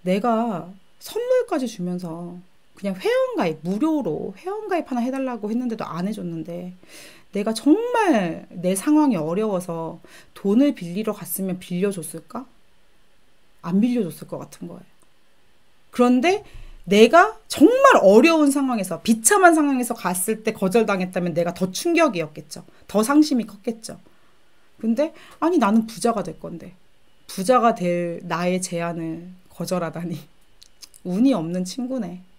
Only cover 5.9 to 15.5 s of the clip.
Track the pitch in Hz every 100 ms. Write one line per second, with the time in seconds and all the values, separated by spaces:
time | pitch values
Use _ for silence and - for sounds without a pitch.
5.9 | 165 185 220 175 165 160 170 180 180 -
6.9 | - - - - 202 208 220 277 392 480
7.9 | 480 403 233 175 165 - - 180 190 202
8.9 | 302 294 190 151 180 220 185 180 165 160
9.9 | 175 - - - - 196 220 285 277 170
10.9 | 180 220 208 - - 190 185 - 175 202
11.9 | 196 151 165 - 233 262 _ - - _
12.9 | - - - - - - - 170 190 247
13.9 | 240 175 - - 147 151 - 175 170 -
14.9 | - - - - - -